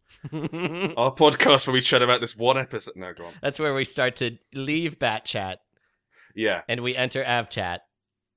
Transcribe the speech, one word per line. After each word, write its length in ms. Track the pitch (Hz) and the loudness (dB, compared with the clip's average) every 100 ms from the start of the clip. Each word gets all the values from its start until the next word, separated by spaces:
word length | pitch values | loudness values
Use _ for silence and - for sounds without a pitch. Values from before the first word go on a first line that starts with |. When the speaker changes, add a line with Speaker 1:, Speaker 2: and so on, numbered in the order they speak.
| _ | _
Speaker 1:
<laughs> 120 | - 139 | -18 -12
Speaker 2:
our 800 | 151 147 165 180 170 190 - 131 | -8 -6 -4 -6 -4 -4 0 0
podcast 540 | 131 151 131 160 135 135 | 6 4 6 6 4 4
where 60 | |
we 60 | 127 | 0
chat 220 | 123 127 | 4 4
about 180 | 123 123 | 4 4
this 160 | 117 107 | 0 0
one 220 | 120 131 | 2 2
episode. 380 | 131 117 - 92 | -2 -8 -10 -12
No, 160 | 90 | -14
go 120 | 85 85 | -12 -16
on. 60 | 92 | -6
Speaker 1:
That's 180 | 139 139 | -6 -2
where 140 | 151 | -2
we 120 | 135 135 | -2 -2
start 320 | - 127 - | 0 -2 0
to 200 | 120 117 _ | -4 -6 _
leave 460 | 139 135 156 165 131 | -8 -4 -2 -2 -2
Bat 240 | 120 110 | -2 -2
Chat 360 | - 110 92 92 _ _ _ _ _ _ _ - | -6 -6 -6 -10 _ _ _ _ _ _ _ -2
Speaker 2:
Yeah. 280 | 107 90 - | 0 0 -2
Speaker 1:
and 140 | 120 | -4
we 160 | 123 127 | -2 -2
enter 260 | 127 135 123 | -2 -2 0
Av 240 | 120 113 | 0 -2
Chat. 320 | 113 90 90 - _ _ _ _ | -4 -4 -6 -12 _ _ _ _